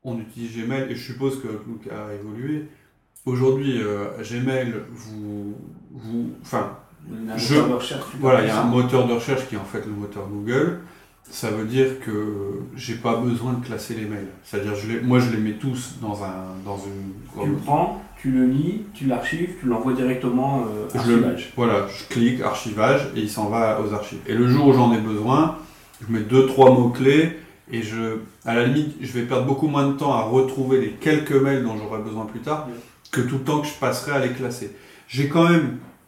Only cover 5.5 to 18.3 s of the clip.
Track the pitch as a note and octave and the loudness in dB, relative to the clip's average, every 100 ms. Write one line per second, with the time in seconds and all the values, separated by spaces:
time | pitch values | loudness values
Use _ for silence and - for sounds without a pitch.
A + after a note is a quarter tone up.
5.5 | G#2 - - - C3+ A2 A#2 A#2+ - - | -12 -16 -20 -20 -16 -8 -6 -6 -8 -6
6.5 | B2 - - - - - A2 A2 A2+ - | -4 -4 -8 -20 -20 -16 -12 -8 -6 2
7.5 | D3 A#2+ B2 - C3 - B2+ C3+ B2+ A2 | 4 4 0 -2 -8 -10 0 4 6 4
8.5 | A2 A#2+ B2 B2 B2+ A#2+ A#2 B2+ C3 - | 2 4 4 4 4 4 2 0 -2 -2
9.5 | G#2 F#2+ A2+ G#2+ G#2 G2+ G#2 G2 G2+ G#2 | -8 -6 -8 -6 -8 -8 -8 -8 -6 0
10.5 | B2+ E3 F3 - - - _ - - A2+ | 2 2 0 -12 -20 -20 _ -18 -8 -6
11.5 | G#2+ A2 B2+ C3 - A2 G#2+ G#2 G2+ G2 | -4 -2 2 2 2 -6 -4 -4 -6 -6
12.5 | F#2+ - - - A2+ A#2 A2+ B2 A2 B2 | -8 -10 -12 -8 -4 -2 0 0 -2 -2
13.5 | B2 B2 A#2 - A2+ G#2 G#2 F#2+ - - | -4 -6 -10 -8 -8 -8 -8 -10 -14 -8
14.5 | G2+ G#2 G#2 A2 A#2 B2 B2 A#2+ A2+ G#2+ | -6 -4 -6 -4 -2 4 4 4 0 -2
15.5 | G#2+ C3+ B2 - - A2 G#2 G2 F#2 F#2 | -4 -6 -6 -8 -10 -8 -6 -8 -8 -10
16.5 | F#2+ F#2+ G2 G2 G2 G2 F#2+ - - - | -12 -10 -10 -8 -10 -12 -14 -16 -6 -2
17.5 | - - D3 - - - - C3+ | -2 0 0 0 -4 -14 -8 0